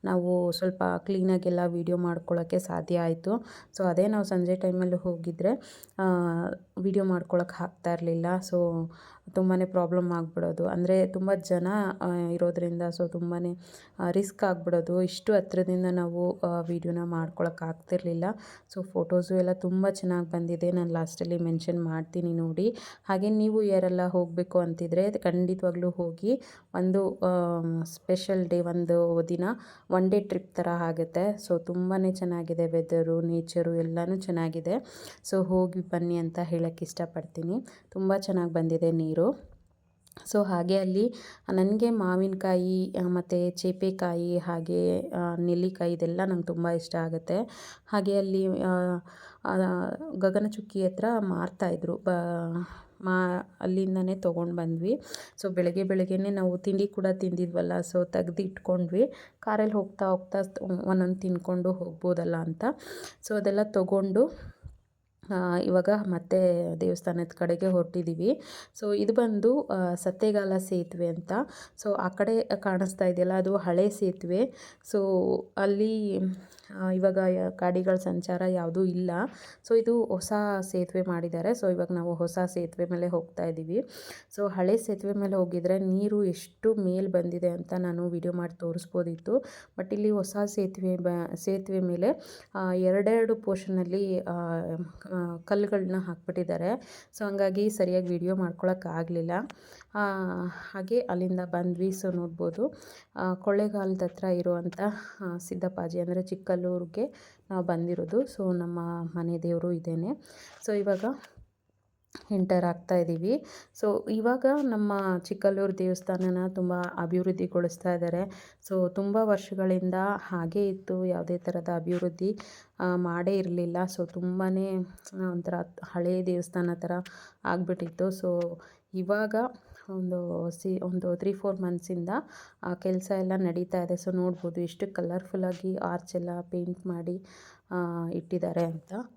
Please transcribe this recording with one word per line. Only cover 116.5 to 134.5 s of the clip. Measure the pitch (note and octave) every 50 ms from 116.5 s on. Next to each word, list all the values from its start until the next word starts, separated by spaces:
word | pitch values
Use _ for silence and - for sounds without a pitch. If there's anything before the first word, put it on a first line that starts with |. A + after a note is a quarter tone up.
| F#3 F#3+ F3+ F3+ F3+ F3+ F3 F3 -
ಅಭಿವೃದ್ಧಿಗೊಳಿಸ್ತಾ | - F3 E3 F3 F3+ F3+ F#3 F#3 F#3 F3+ F3+ - F3+ F3 E3+ E3+ - - F3+ F3
ಇದ್ದಾರೆ. | E3+ F3 E3+ E3+ F3 F#3+ F#3+ F#3+ - - - - _ _ -
So | F#3+ F#3+ F3+ F3 F3+
ತುಂಬ | G3+ G3 G3+ G3+ A3
ವರ್ಷಗಳಿಂದ | A3 G#3+ G3+ G3 G3 - G3 F#3+ F#3+ F#3 F#3 F#3 F#3 F#3 F#3 F#3 F#3+ G3+ G3+
ಹಾಗೇ | G3 - - F#3+ F3 E3 E3 E3 G#3 G3+ G3
ಇತ್ತು, | F#3+ F#3+ F#3+ - F#3 F#3 F#3
ಯಾವುದೇ | F3+ F3+ F3 E3+ E3 F3+
ಥರದ | F3 F3 - F3 F3 E3 F3 F3
ಅಭಿವೃದ್ಧಿ, | E3+ D#3+ E3+ F3+ F3 F3+ F3+ E3 F3 F#3 G3 G#3 G#3 - - - - - _ _ -
ಆ, | F#3 F3+ F3+
ಮಾಡೇ | F3+ F3+ F3 E3+ F3 F3 F#3 G3
ಇರಲಿಲ್ಲ. | G3 F#3+ F#3 F3 F3+ F3 E3+ E3+ F3 F#3 F#3 F#3
So | - F3 E3+ -
ತುಂಬಾ, | F3+ F3 F3+ F3+ F#3 F#3+ F#3 F#3 F#3+ F#3+ F#3+ F#3+ F#3 F3+ F3+ - - _ - -
ಆ, | F#3+ F#3 F#3
ಒಂಥರ | F3 F3 E3 F3 F3+ F3 E3+ F3 - - -
ಹಳೇ | - - F3+ F3 F3 F3+ F#3 F3+
ದೇವಸ್ಥಾನ | F3+ F3+ F3 F3 F3 - F3+ F3 F3 E3+
ಥರ | E3+ E3+ E3+ F3 F3+ F#3 - - - - - _ _ -
ಆಗ್ಬಿಟ್ಟಿತ್ತು. | - F3 F3+ F3+ E3+ F3+ F#3 F3+ E3 E3 - F3+ G3
So | F#3+ F#3+ F#3+ F3+ F3 F3 F3 E3+ E3+ E3 - - - _ _ _ -
ಇವಾಗ | F#3 F#3 F3+ G#3 G#3 G#3+ G#3+ G#3+ A3 A#3+ B3 - - _ - - - - -
ಒಂದು | F#3+ F#3+ F#3 F3+ F3+ F3+ F3 F3 E3+ E3+ E3+ E3+
ಸಿ-, | E3 E3+ - F#3+ F#3 F#3 F#3
ಒಂದು | F#3 F3+ F3+ F3+ F3+ F3
ತ್ರೀ | F3 - G3 G3
ಫೋರ್ | F#3+ - G3+ F#3+ F#3
ಮಂತ್ಸಿಂದ | F#3 F3+ F3 E3+ F3 - F#3 F3 E3+ F3+ G3+ C4+ - - - - - - _ _ -
ಆ | - F3+
ಕೆಲಸ | F3+ - F#3 F#3 F#3 F#3 - G3+ F#3+
ಎಲ್ಲ | F#3 F#3 F#3+
ನಡೀತಾ | F#3+ F#3+ F3+ E3 F3+ F3+ F3+ - F#3 F3
ಇದೆ. | E3+ F3+
So | F3 - F#3 F#3
ನೋಡ್ಬೋದು | F#3 F3+ F3+ F3 F3 - E3+